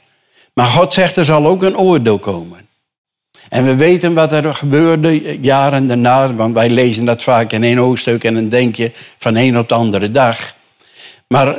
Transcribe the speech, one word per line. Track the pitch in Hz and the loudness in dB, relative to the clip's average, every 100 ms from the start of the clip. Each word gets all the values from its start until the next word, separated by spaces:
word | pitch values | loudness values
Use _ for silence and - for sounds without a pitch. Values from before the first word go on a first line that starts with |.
| _ _ _ _ _ | _ _ _ _ _
Maar | - 120 | -2 0
God | 139 185 | 2 0
zegt, | 190 175 - | 0 0 0
er | |
zal | 151 151 151 | 0 2 2
ook | 185 | 0
een | 190 185 | 0 0
oordeel | 185 165 113 101 | 2 2 2 -2
komen. | 104 85 85 87 _ _ _ _ _ _ _ _ - | -4 -8 -12 -20 _ _ _ _ _ _ _ _ -8
En | 123 | -2
we | 131 | 0
weten | 131 160 180 175 | 2 2 2 0
wat | 165 156 | 0 0
er | 151 151 | 0 -2
gebeurde | - 143 143 165 160 165 156 156 147 | -4 0 2 2 2 0 0 -4 -4
jaren | 131 135 139 139 131 | 0 2 2 0 0
daarna, | 123 123 131 135 | 0 2 2 0
want | 113 110 | -2 -2
wij | 117 120 | 0 0
lezen | 120 123 110 | 2 0 0
dat | 120 117 | -2 -2
vaak | - 120 113 | 0 0 0
in | 110 | -2
één | 120 123 | 0 2
hoofdstuk | 127 120 - 117 | 0 0 -2 -2
en | 113 | -2
dan | 113 110 | -2 0
denk | 123 120 110 | 0 0 -2
je | 113 - - _ | -6 -8 -20 _
van | 117 113 | -2 0
één | 127 120 | 2 0
op | 113 | 0
de | |
andere | 117 113 98 104 | 0 0 -2 -2
dag. | 131 123 113 - - _ _ _ - - - - | 0 0 -2 -10 -18 _ _ _ -20 -20 -20 -4
Maar | 131 135 | 0 0